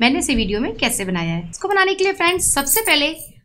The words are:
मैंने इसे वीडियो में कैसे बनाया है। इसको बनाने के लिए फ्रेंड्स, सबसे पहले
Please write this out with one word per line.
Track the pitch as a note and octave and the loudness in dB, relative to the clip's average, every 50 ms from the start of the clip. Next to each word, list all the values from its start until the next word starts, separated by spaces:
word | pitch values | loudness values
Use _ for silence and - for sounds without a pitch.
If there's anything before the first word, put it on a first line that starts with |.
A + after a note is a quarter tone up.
मैंने | A3+ A#3+ C4+ F4 | 0 2 2 2
इसे | - - C#4 | 0 0 0
वीडियो | A3+ A3 F#3+ G#3 G#3 | 0 0 0 0 -2
में | A#3+ F#4+ A4 | -2 -2 -2
कैसे | - - A#3+ A#3 - G3 | -2 -2 -2 -2 -2 -2
बनाया | F#3 F#3 F3 E3 E3 E3 | -2 -2 -2 -2 -2 -2
है। | E3+ E3+ E3+ | -4 -4 -8
इसको | E3+ - - F#4+ | -10 -8 -4 0
बनाने | G4+ G4 F#4+ F#4+ G4 | 2 2 2 2 2
के | F#4+ F#4 | 2 0
लिए | G4 F#4+ | 0 0
फ्रेंड्स, | - F4 E4+ F#4 F4+ - - - | 2 0 0 2 2 0 0 2
सबसे | C#4 C#4 - - A4+ A4 | 0 0 2 0 0 2
पहले | F#4+ D#4+ D4 C#4+ D4+ D#4+ - - - - - _ | 2 2 2 2 0 -2 -6 -12 -18 -20 -20 _